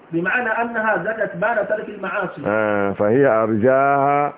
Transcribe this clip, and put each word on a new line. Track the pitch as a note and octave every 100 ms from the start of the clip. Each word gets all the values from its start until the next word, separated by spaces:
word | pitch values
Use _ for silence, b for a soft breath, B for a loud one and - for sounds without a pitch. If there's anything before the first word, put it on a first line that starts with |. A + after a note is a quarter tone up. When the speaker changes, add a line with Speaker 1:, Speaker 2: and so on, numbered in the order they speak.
| -
Speaker 1:
بمعنى | E3 F3+ B3 A3+
أنها | A3 A#3+ A3+ A3 G3+
زادت | F#3 A3 G3+ E3+
بعد | G#3+ A3 -
ترك | G#3+ -
المعاصي. | G#3 F#3+ G3 F3 -
Speaker 2:
Ah, | G#2 G#2+ G#2+ G#2 G2
فهي | F#2+ G#2 B2+ C#3
أرجاها، | A2 A2 A2 A#2+ C3 C#3 C#3 C#3 C#3+ C#3+